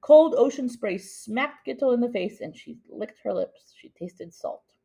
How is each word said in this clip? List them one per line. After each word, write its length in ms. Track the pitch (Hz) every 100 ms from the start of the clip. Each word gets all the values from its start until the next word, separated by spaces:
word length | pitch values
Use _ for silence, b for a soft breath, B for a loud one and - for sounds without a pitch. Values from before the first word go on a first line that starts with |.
Cold 340 | - 302 320 -
ocean 320 | 269 277 254
spray 300 | 240 214 190
smacked 640 | - - - 226 294 -
Gittel 300 | - 262 269
in 60 | 240
the 100 | 240
face, 300 | 226 180 -
and 160 | - -
she 240 | 160 156 _
licked 320 | - - _
her 120 | 208
lips. 400 | 185 180 _ _ _
She 140 | -
tasted 440 | _ 180 _ 170
salt. 300 | - - - _ _